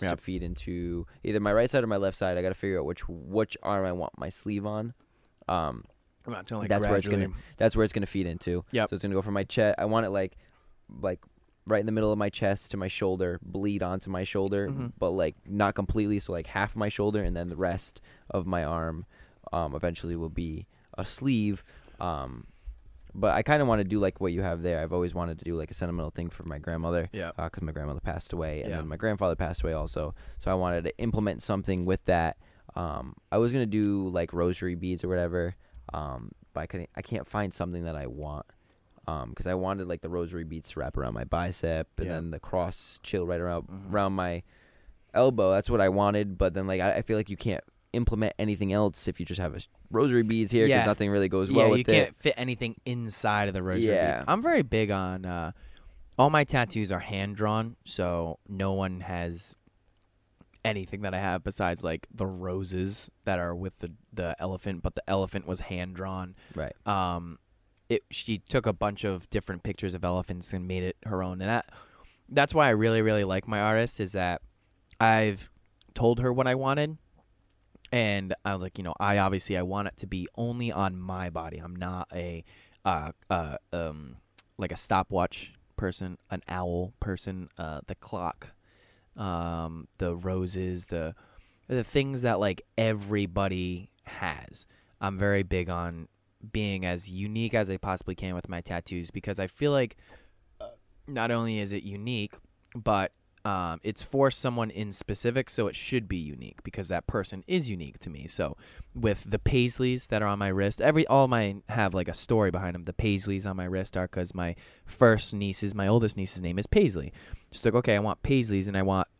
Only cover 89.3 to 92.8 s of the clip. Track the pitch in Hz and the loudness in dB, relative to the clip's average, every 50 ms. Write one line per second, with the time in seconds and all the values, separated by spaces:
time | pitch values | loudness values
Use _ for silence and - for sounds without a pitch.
89.3 | 87 85 85 85 85 82 82 80 82 82 73 - _ - 95 87 85 87 87 92 | -2 -2 -2 -2 -4 -4 -4 -6 -8 -10 -14 -16 _ -4 -2 -2 -2 -2 -2 -2
90.3 | 92 92 92 90 92 92 92 92 90 90 87 - 87 82 78 82 - - - _ | -2 -2 -2 -2 -4 -4 -4 -4 -4 -6 -6 -6 -6 -4 -4 -6 -8 -12 -20 _
91.3 | _ - _ _ _ _ _ - 127 123 110 - - 143 135 135 135 123 123 120 | _ -20 _ _ _ _ _ -4 -2 -2 -2 0 0 0 0 2 -2 0 0 2
92.3 | 110 92 104 98 92 - - _ _ - | 2 2 2 0 0 -2 -8 _ _ 0